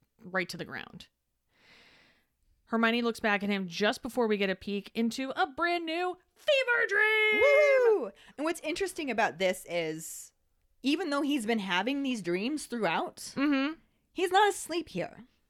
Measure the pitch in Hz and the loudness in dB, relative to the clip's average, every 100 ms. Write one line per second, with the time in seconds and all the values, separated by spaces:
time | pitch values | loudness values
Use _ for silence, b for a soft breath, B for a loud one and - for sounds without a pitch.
0 | _ _ 196 185 175 160 160 - - - | _ _ -8 -4 -4 -6 -10 -12 -14 -16
1 | - _ _ _ _ b b b b b | -20 _ _ _ _ b b b b b
2 | b b b b _ _ _ 226 226 233 | b b b b _ _ _ 0 2 2
3 | 233 226 220 202 202 202 185 170 214 262 | 0 0 0 0 0 -2 -2 0 0 0
4 | 254 254 226 208 196 190 - 202 - - | -4 -2 0 2 0 -2 -4 -6 -6 -4
5 | 233 233 269 294 349 269 339 349 320 330 | -2 -2 -6 -2 -2 0 0 0 -2 -4
6 | 359 359 _ _ - 554 480 480 453 403 | -4 -6 _ _ 2 2 4 2 2 2
7 | 427 427 427 427 539 571 587 539 466 415 | 2 4 2 4 6 6 6 6 6 4
8 | 208 - B B 311 339 311 349 392 - | 0 -10 B B -4 -4 -4 -4 -4 -4
9 | 285 220 202 147 185 185 - 170 160 160 | -4 0 0 2 0 0 -4 -4 -2 -4
10 | - - - _ _ _ _ _ 254 311 | -10 -14 -16 _ _ _ _ _ 0 0
11 | 339 285 285 285 208 226 190 180 220 285 | 0 0 0 0 0 0 0 0 0 0
12 | 277 240 170 180 226 302 - 240 190 165 | -2 -2 -2 -2 -2 -4 -6 -2 0 0
13 | - - - 247 285 277 277 320 _ _ | -2 -6 -10 -2 2 2 0 -4 _ _
14 | _ - 359 370 415 392 - 339 311 - | _ -4 0 4 4 2 -4 -6 -6 -6
15 | 165 - 240 _ _ | -8 -10 -20 _ _